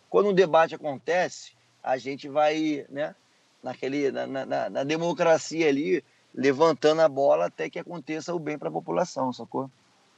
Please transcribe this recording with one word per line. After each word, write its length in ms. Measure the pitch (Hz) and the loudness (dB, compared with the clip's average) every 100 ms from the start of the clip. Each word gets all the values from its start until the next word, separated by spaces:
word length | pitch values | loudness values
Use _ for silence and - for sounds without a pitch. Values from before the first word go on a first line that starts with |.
| _ | _
quando 200 | 180 202 | 2 2
o 60 | |
debate 400 | 185 175 160 165 | 4 4 4 2
acontece, 800 | 156 147 123 - 175 160 - - _ _ _ | 0 -8 -6 -2 -2 -2 -6 -18 _ _ _
a 140 | - 131 | -4 -4
gente 320 | 120 139 147 | -4 -10 -6
vai, 560 | 139 151 156 156 147 - | 2 2 2 0 -2 -6
né, 260 | 139 156 - _ _ _ _ | -8 -8 -10 _ _ _ _
naquele, 500 | 127 123 123 143 139 | -12 -8 -4 -2 -2
na, 140 | 123 123 | -2 -6
na, 200 | 135 - | -6 -4
na, 240 | 135 113 | -4 -4
na 140 | 107 | -4
democracia 800 | 139 160 170 151 170 160 - 160 160 | -2 -2 -2 2 4 4 2 0 2
ali, 380 | 139 165 170 - _ _ | 2 0 -2 -2 _ _
levantando 680 | - 135 135 165 147 151 160 | 0 2 4 4 4 2 4
a 80 | 160 | 4
bola 380 | 135 139 156 170 | 4 2 4 2
até 240 | - 160 | -4 -8
que 80 | 175 | -8
aconteça 560 | 156 175 160 156 - | -10 -12 -8 -8 -6
o 40 | 175 | -6
bem 200 | 151 151 | -6 -6
pra 120 | 165 | -6
população, 640 | 160 160 170 180 - 131 | -8 -4 -2 -2 -2 -4
sacou? 380 | 123 - 131 135 - _ _ _ | -4 -8 -8 -8 -12 _ _ _